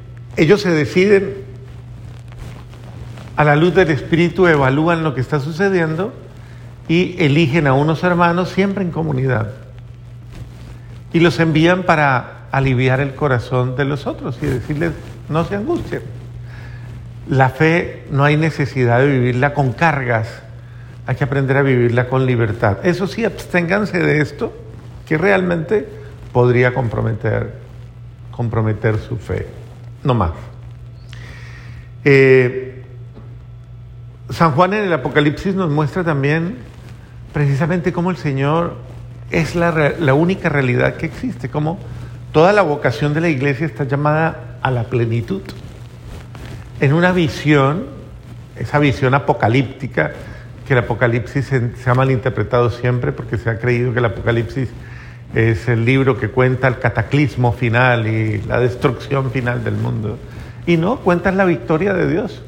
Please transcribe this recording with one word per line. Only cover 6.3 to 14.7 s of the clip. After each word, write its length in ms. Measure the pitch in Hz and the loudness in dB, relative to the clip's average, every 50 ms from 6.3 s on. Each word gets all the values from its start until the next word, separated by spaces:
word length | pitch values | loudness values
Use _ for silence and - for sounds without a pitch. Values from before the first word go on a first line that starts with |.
| - - - - - - - - - - - - | -18 -20 -18 -18 -18 -18 -18 -18 -18 -12 -4 0
y 340 | 160 175 180 180 - - 175 | 2 2 2 0 0 2 2
eligen 440 | 143 135 165 170 127 131 170 147 | 4 4 4 4 4 2 2 4
a 80 | 139 131 | 4 4
unos 280 | 135 147 156 160 - - | 4 4 2 0 2 2
hermanos 460 | 180 175 170 175 170 170 180 185 180 | 2 4 4 4 4 4 2 0 -2
siempre 340 | - - 190 202 196 202 190 | 0 0 0 0 0 -2 -2
en 80 | 170 | -2
comunidad. 600 | 143 156 165 151 143 127 131 135 123 107 113 107 - - - - - - - - - - - - - - - - - - - - - - - - - - - - - - - - - | -2 -2 -2 -2 -2 0 0 0 0 0 -2 -4 -8 -12 -16 -18 -18 -18 -18 -18 -18 -18 -18 -18 -18 -18 -18 -16 -14 -14 -14 -16 -16 -18 -18 -18 -18 -18 -16 -18 -18 -18 -8 0 2
Y 80 | 170 | 4
los 180 | 165 175 - - | 4 4 4 4
envían 440 | 165 160 151 156 160 170 180 185 180 | 2 4 4 6 6 6 4 4 4
para 640 | 180 170 156 151 139 131 120 117 - - - - - - | 4 4 4 6 4 4 2 0 -4 -14 -16 -10 -4 -2
aliviar 440 | 135 135 135 131 123 131 127 127 131 | 0 2 2 4 4 4 4 4 2
el 140 | 143 139 135 | 0 -2 -2
corazón 640 | - 151 143 131 117 - - 131 127 123 127 127 | -2 0 2 2 0 0 0 0 0 0 0 0
de 80 | 127 143 | -2 -2
los 220 | 139 147 131 - | -2 -2 -4 -4
otros 320 | 226 - - - 165 123 - | -6 -6 -6 -6 -8 -6 -4
y 60 | 151 | -2
decirles, 460 | 143 135 123 117 - | -2 -2 -2 -4 -4